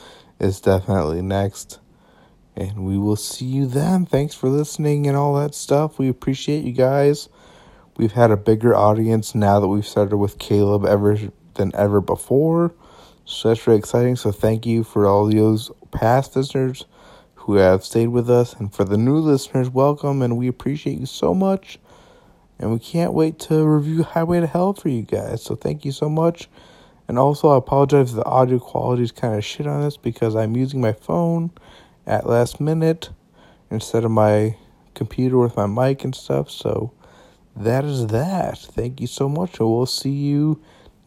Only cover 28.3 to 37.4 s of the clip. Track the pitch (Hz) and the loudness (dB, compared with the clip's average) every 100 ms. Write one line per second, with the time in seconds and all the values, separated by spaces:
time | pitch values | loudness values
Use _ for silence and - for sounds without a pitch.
28.3 | 127 127 127 - - 120 123 117 - 120 | 2 4 2 -2 -4 -2 0 -2 -2 -4
29.3 | 107 - - 147 143 147 - 120 113 113 | -4 -6 -8 -6 -2 -4 -4 -8 -2 -2
30.3 | 110 110 117 131 139 113 107 - 170 170 | 0 -2 -2 -2 -2 -2 -2 -4 -2 0
31.3 | 170 165 - - - _ _ - 104 120 | -2 -4 -10 -20 -20 _ _ -4 -4 0
32.3 | 120 120 - 147 160 160 165 - - _ | 0 0 -2 -4 0 0 -2 -8 -20 _
33.3 | _ _ _ _ 110 - 117 113 110 107 | _ _ _ _ -10 -4 -2 0 2 4
34.3 | 107 110 107 _ _ _ - 120 - 127 | 4 0 -4 _ _ _ -10 -8 -2 0
35.3 | 127 120 110 101 110 131 139 135 131 - | 2 0 0 -2 0 0 0 -6 -10 -4
36.3 | 135 143 - - - 120 _ - - - | -4 -4 -6 -6 -4 -8 _ -20 -20 -20
37.3 | _ | _